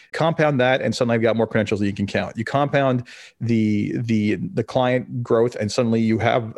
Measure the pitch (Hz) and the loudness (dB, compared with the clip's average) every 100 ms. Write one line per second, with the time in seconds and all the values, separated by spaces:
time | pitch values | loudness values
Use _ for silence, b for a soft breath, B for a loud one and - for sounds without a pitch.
0 | B - 160 160 151 135 127 131 117 107 | B -2 0 2 2 4 2 2 0 0
1 | 117 117 113 110 110 117 104 101 101 95 | 0 2 2 2 0 0 0 0 -2 -2
2 | 101 98 92 - 113 135 143 139 135 127 | -2 -2 -4 -6 -2 0 2 2 2 0
3 | - B B B 117 113 107 104 104 135 | -4 B B B 0 2 2 0 -2 -4
4 | 117 110 104 95 95 107 - 131 127 127 | 0 0 0 -2 -4 -6 -2 0 0 0
5 | - 131 120 117 120 - 107 - 117 113 | -4 -6 0 2 2 0 -4 0 0 2
6 | 113 110 117 120 113 | 2 2 2 0 -2